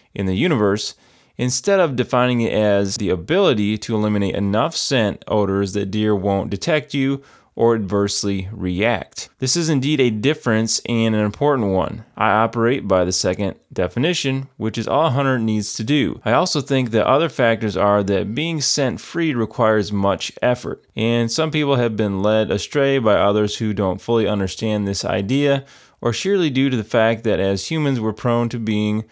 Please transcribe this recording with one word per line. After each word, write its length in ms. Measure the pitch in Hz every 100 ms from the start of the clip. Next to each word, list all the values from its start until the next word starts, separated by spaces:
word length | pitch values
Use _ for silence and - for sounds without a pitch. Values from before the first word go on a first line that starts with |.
| _
in 120 | - 95
the 100 | 92
universe, 580 | 175 135 104 104 - - _ _ _ -
instead 440 | 127 - - 196
of 160 | 165 123
defining 460 | 117 123 123 123
it 100 | 113
as 460 | 107 104 101 101 101
the 120 | 101
ability 640 | 90 82 180 185 110 101 107
to 180 | - 110
eliminate 400 | 107 104 98 -
enough 400 | 101 107 151 -
scent 480 | - 131 107 - -
odors 460 | 107 98 98 98
that 180 | 101 98
deer 240 | 107 107
won't 360 | 101 98 98 90
detect 440 | 95 - 151 143
you 300 | 143 135 135 - - _ -
or 160 | 117
adversely 760 | 117 98 101 101 - 101 98 92
react. 800 | 104 92 87 110 104 - - - _
This 180 | 131 175
is 140 | 160
indeed 280 | 143 135 147
a 120 | 123
difference 680 | 107 123 151 123 110 113 - -
and 280 | 117 113
an 80 | 110
important 500 | 107 - 147 135 104
one. 320 | 95 82 - -
I 140 | - 107
operate 540 | 104 113 117 117 131 98
by 200 | 92 90
the 60 |
second 420 | 92 95 90 98 - _
definition, 760 | - 90 120 156 170 139 131 135 -
which 180 | 110 117
is 100 | 110
all 200 | 135 160
a 40 |
hunter 280 | 131 135 127
needs 340 | 110 107 104 -
to 60 |
do. 380 | 110 147 98 -
I 100 | -
also 280 | 123 180 147
think 300 | 131 135 123
that 160 | 110 -
other 240 | 135 160
factors 440 | - 117 113 110
are 280 | 92 101 104
that 320 | 101 98 95
being 260 | 120 165 160
scent-free 720 | - - 135 - - 170 165
requires 580 | 123 107 - 113 110 101
much 420 | 104 98 90 - -
effort, 440 | 123 123 - - _
and 380 | - 113 117 117
some 180 | - 160
people 260 | 156 143 131
have 200 | 117 107
been 260 | 107 98
led 280 | 104 107 107
astray 480 | 101 - 147 139 139
by 160 | 110
others 420 | 95 101 104 107 -
who 160 | 110
don't 300 | 101 95 92
fully 260 | - 117 101
understand 580 | 101 95 - 110 107 98
this 160 | 95
idea, 600 | 87 101 101 139 143 139 135 - - _
or 100 | 120
surely 380 | 110 185 202 165
due 180 | 131 135
to 80 | 123
the 80 |
fact 400 | 104 120 113 113
that 160 | 117 90
as 300 | 98 98 -
humans 280 | 160 147 127
we're 140 | 110
prone 380 | 104 123 120 117
to 80 | 120
being, 480 | 110 104 107 107 110